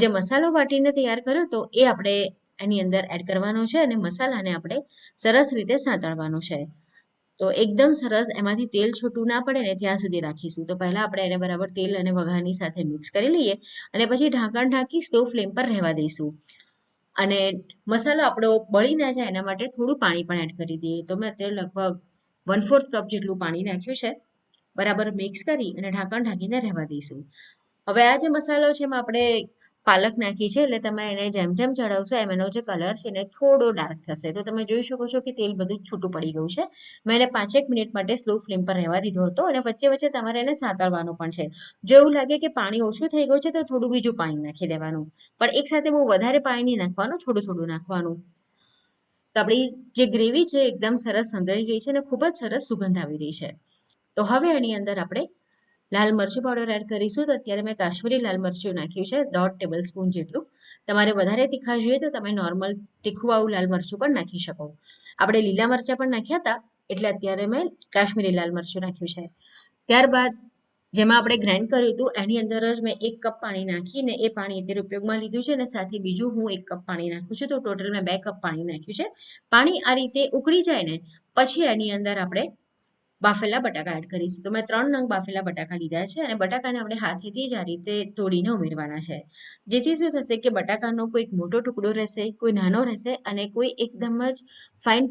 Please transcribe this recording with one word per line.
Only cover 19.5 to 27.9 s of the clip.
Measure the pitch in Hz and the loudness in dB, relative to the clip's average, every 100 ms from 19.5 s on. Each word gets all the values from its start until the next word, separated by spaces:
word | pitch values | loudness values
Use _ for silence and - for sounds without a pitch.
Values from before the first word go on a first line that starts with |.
| 190 240 | -4 -6
થોડું | 247 240 269 | -2 -2 0
પાણી | 196 170 175 | 2 0 -2
પણ | 175 160 | -2 -4
એડ | 175 | -6
કરી | 170 160 | -8 -6
દઈએ. | 165 165 165 | -4 -6 -4
તો | 185 | -4
મેં | 220 | -4
અત્યારે | 208 202 202 | -6 -6 -6
લગભગ | 185 190 190 180 - _ _ _ - | -6 -4 -4 -4 -10 _ _ _ -2
વન | 202 202 | 0 4
ફોર્થ | 277 269 | 4 4
કપ | 226 196 | -2 -4
જેટલું | 208 196 185 | -4 -4 -4
પાણી | 175 170 202 | -4 -2 -4
નાખ્યું | 185 180 262 | -4 -6 -6
છે. | 226 - _ _ _ _ _ - | -6 -6 _ _ _ _ _ -2
બરાબર | 202 202 214 196 | 0 0 -2 -4
મિક્સ | 196 202 - | -6 -4 -2
કરી | 302 202 - | 0 -2 -6
અને | 196 | -4
ઢાંકણ | 190 190 226 233 | -4 -4 -2 -2
ઢાંકીને | 180 190 247 226 | -2 -2 -2 -2
રહેવા | 175 156 | -4 -4
દઈશું. | 147 143 135 143 _ - _ _ _ | -6 -10 -12 -16 _ -20 _ _ _
હવે | - | 0